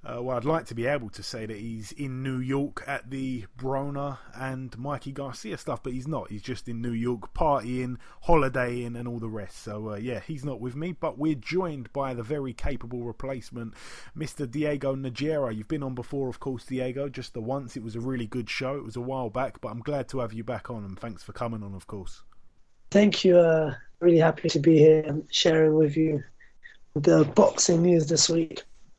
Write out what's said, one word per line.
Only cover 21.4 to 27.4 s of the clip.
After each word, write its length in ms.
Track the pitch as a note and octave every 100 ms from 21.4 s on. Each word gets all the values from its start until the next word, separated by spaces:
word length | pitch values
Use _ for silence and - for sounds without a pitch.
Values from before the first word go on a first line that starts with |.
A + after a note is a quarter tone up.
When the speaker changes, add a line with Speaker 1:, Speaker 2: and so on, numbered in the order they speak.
| A#2 A2+
Speaker 1:
on, 100 | G2+
of 140 | F#2+ -
course. 340 | G#2 F2+ - - - - _ _ _ -
Speaker 2:
Thank 320 | G3 G#3 -
you. 120 | F#3 F3
Uh, 380 | E3 D#3+ D#3 - - -
really 200 | F3 E3
happy 300 | D#3+ D#3 E3
to 120 | D#3
be 180 | D3+ D#3+
here 240 | D#3 D#3
and 220 | D3+ D3 -
sharing 420 | - F3 D#3+ D#3
with 220 | D#3 D3+ D3+
you 260 | D#3+ D3 - - - - - - -
the 300 | D3 D3 D#3+ D3+
boxing 480 | -